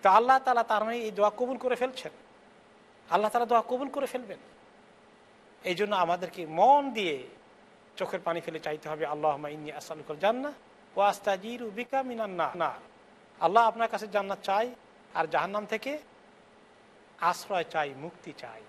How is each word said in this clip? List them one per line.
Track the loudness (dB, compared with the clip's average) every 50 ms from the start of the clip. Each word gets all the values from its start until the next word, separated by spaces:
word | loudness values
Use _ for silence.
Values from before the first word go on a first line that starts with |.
তো | 8 8
আল্লাহ | 8 8 8 8 4 4
তাআলা | 6 4 2 2
তার | 2 2 0 0 0
মানে | 0 -2
এই | -4 -6 -6
দোয়া | 0 2 2 2 2
কবুল | 0 -4 -4 -4 -4
করে | -2 -2 0
ফেলছেন, | 0 -2 -4 -4 -8 -12 -12 -14 -16 -20 -20 -20 -20 -20 -20 -20 -20 _ _ _ -20 -20 _ -20 _ _ 0
আল্লাহ | 0 2 2 2
তাআলা | 2 0 2
দোয়া | 4 2 2 2 2
কবুল | -4 -4 -4 -4
করে | -4 -4 -6
ফেলবেন। | -4 -6 -8 -8 -8 -16 -16 -18 -20 -20 -20 -20 -20 -20 -20 -20 -20 -20 -20 -20 -20 -20 _ -20 -20 -20 -20 -20 -20 -20 _ -6
এই | -4 -2
জন্য | -2 0 0 2
আমাদেরকে | 2 2 2 2 -2 -2 -8 -8 -10 -10
মন | -6 2 6 8 8 8 6 4 2
দিয়ে | -2 -2 -2 -2 -2 -4 -6 -12 -18 -20 -20 -20 -20 -20 -20 -20 -20 -20 -20 -20 _
চোখের | -6 -6 -4 -4 -4 -4
পানি | -2 -4 -4
ফেলে | -4 -8 -10 -8
চাইতে | -6 -6 -6 -6 -6 -8
হবে, | -6 -4 -4
"আল্লাহুম্মা | -4 -4 0 0 0 0 0 -6 -10
ইন্নী | -10 -10 -12 -12
আসআলুকাল | -12 -12 -12 -12 -14 -14 -10 -12 -8
জান্নাহ | 0 0 0 0 0 -4 -8 -10 -12 -20 -20 -20 -20 -20 -8 0
ওয়া | 2 2 2
আস্তাজিরু | 2 0 -2 -2 -2 -2 -4 -10 -10 -8 -10 -10
বিকা | -8 -8 -8 -2 -2 -2
মিনান | -2 -2 -6 -6 -6 -6
নার।" | -2 -2 -2 -2 0 -2 -2 -2 -2 -6 -16 -20 -20 -20 -20 -20 -20 -20 -20 -20 -8 0
আল্লাহ, | 0 4 6 6 6 6
আপনার | 4 2 -2 -2
কাছে | -2 -6 -8 -2
জান্নাত | -2 -2 0 0 -6 -6
চাই | -2 0 0 2 0 -2 -6 -14 -20 -20 -20 -20 -20 -10 -4
আর | -4 -2
জাহান্নাম | 0 0 0 0 0 -4 -6 -4
থেকে | -4 -6 -4 -4 -6 -6 -8 -10 -16 -20 -20 -20 -20 -20 -20 -20 -20 -20 -20 -20 _ -20 -20 -20 -20 -20 -20 -20 -20 -10 -2
আশ্রয় | 0 0 0 0 -4 -4 -2 -2 -2 -2
চাই, | -2 -2 -2 -2 -6
মুক্তি | -10 -12 -14 -14 -14 -16 -16 -16 -14
চাই। | -16 -16 -16 -18 -20